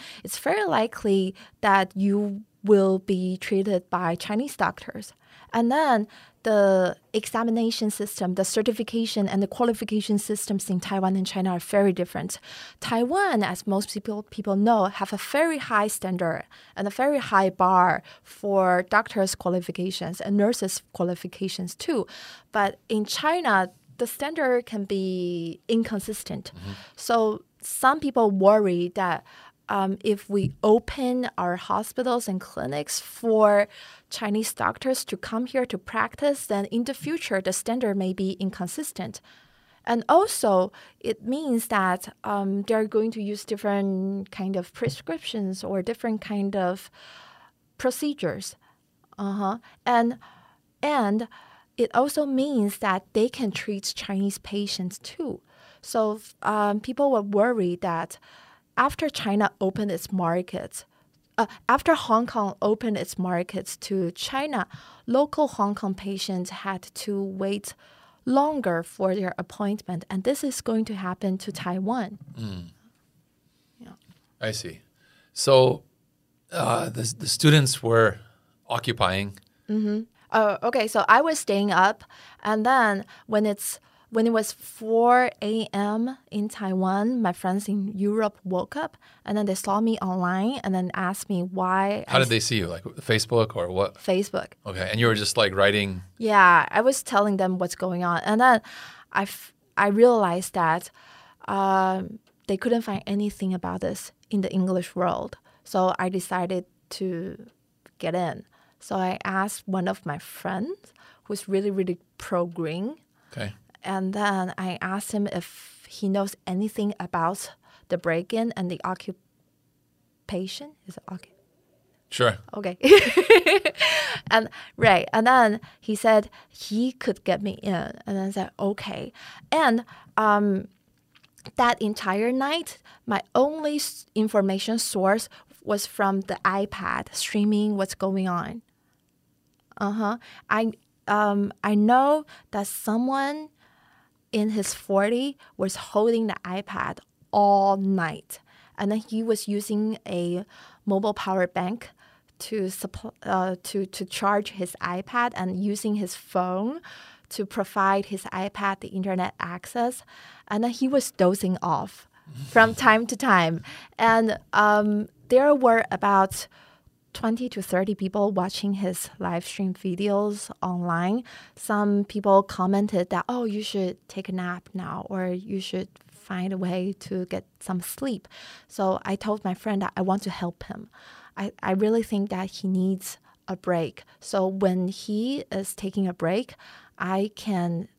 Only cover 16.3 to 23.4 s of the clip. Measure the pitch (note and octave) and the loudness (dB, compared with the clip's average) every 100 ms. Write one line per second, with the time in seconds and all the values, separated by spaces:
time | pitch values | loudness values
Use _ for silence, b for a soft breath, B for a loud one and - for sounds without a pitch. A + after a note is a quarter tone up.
16.3 | D#3+ - B B - G3 G3 C#4 C#4+ C#3+ | -4 -8 B B -6 -4 0 2 2 2
17.3 | G3 F#3+ F#3+ F#3 F#3 F3+ D3+ B B - | 4 4 4 4 6 6 2 B B -20
18.3 | - G#3 G3 F#3 F3+ F#3 G#3+ A3 G#3 F#3+ | -8 0 2 4 2 4 2 2 0 0
19.3 | - F3+ F3+ F3 E3 F#3 - E3+ F#3 - | -2 -2 -2 -2 -6 -6 -6 -8 -6 0
20.3 | G3+ G#3 B3 F#3+ - - - F3+ F3 F3 | 4 4 2 -4 -6 -8 -4 -2 -4 -10
21.3 | - F#3 - F3 - - C4+ - B B | -8 -8 -6 -8 -6 -4 -4 -4 B B
22.3 | B _ G#3+ G3 - - G#3+ G#3 - D4 | B _ 0 0 -2 -4 -4 -2 -2 0
23.3 | F4 | 0